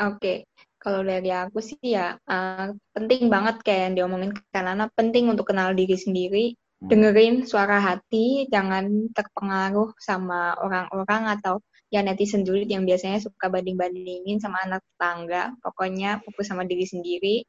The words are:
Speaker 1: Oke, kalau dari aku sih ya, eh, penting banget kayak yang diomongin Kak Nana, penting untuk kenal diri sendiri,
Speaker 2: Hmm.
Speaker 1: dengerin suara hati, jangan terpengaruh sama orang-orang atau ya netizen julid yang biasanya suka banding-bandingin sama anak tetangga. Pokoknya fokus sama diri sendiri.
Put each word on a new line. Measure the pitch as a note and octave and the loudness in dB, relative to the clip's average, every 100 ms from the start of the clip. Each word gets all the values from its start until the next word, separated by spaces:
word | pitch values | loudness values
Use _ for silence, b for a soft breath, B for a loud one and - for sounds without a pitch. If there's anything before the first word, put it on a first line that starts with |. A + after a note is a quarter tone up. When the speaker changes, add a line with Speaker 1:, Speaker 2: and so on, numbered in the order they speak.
Speaker 1:
Oke, | G#3 G3+ F#3+ F#3 - _ _ _ | -4 -2 -2 -4 -6 _ _ _
kalau | G#3 G3 | -4 -2
dari | F#3+ F#3 F#3 | 0 -2 -2
aku | F3+ F#3 - | -2 -4 -6
sih | - D4 | -8 -8
ya, | B3 G#3 F3 - | -2 0 -2 -6
eh, | - F#3 F#3 F#3 G3 G3+ - G#3+ | -6 -4 -4 -4 -8 -8 -10 -4
penting | A3 B3+ A#3+ | 0 2 4
banget | G3 A3 A3 | 4 2 0
kayak | - F#3+ F#3 | 0 2 2
yang | F#3 | 0
diomongin | F3+ F#3 G3 | 0 -2 -4
Kak | G3+ - F#3+ | -8 -6 -4
Nana, | F#3 G3 A3 - | -2 -2 -2 0
penting | A3+ A#3+ A#3+ | 2 4 4
untuk | G#3+ A3+ | 2 0
kenal | F#3+ F#3 F#3+ | 0 2 2
diri | F#3 F#3 | 2 0
sendiri, | G3 F#3 F3+ G3+ A#3+ A#3+ _ _ | 0 -2 0 0 0 -4 _ _
Speaker 2:
Hmm. | F#3+ | 4
Speaker 1:
dengerin | G#3+ G#3+ G#3+ A3+ B3+ | 6 8 8 6 6
suara | B3+ G#3 G3+ G3+ | 2 2 4 4
hati, | G3 F3+ - A3 A#3 C#4 C4+ | 2 0 -2 0 2 0 0
jangan | G#3 F#3+ F#3+ G3+ G#3 A3+ | 0 2 0 0 0 0
terpengaruh | A3+ G3+ - G3 F#3+ F#3+ G3+ A3 - | -4 -6 -6 -2 0 0 0 0 -4
sama | - F#3 F#3 F3 F3 - | -4 -4 -2 -2 -2 -2
orang-orang | G3 F#3 F3+ F#3+ G3 G#3+ A3 G#3 | -2 -2 -4 -4 -2 0 0 -2
atau | G3 G3 - b _ | -2 -4 -6 b _
ya | G#3 | 0
netizen | G3+ F#3+ G#3 G#3 F#3 | 0 0 0 0 0
julid | G3 G#3 | 0 0
yang | G3 F#3 | 0 2
biasanya | F3+ F#3+ G#3 | 2 0 -4
suka | G#3 - F#3 | -6 -6 -2
banding-bandingin | F#3 F#3 F#3 F3+ F3+ F#3 F3+ F#3+ G#3 | -2 -2 -2 -4 -6 -10 -8 -4 -4
sama | G#3 F#3 | -4 -4
anak | F#3+ F#3 - - | -4 -6 -8 -4
tetangga. | F3 F3 E3+ F3+ G#3 C4 | -4 -4 -4 -4 -4 -8
Pokoknya | F3+ - F#3 F#3+ G3 G#3 | -10 -6 -4 -2 -4 -4
fokus | - G#3 G3+ | -6 -8 -6
sama | F3+ | -4
diri | F3+ F3+ F#3 | -2 -2 -2
sendiri. | F3+ F3 F3 G3 A3+ | -4 -6 -2 0 -2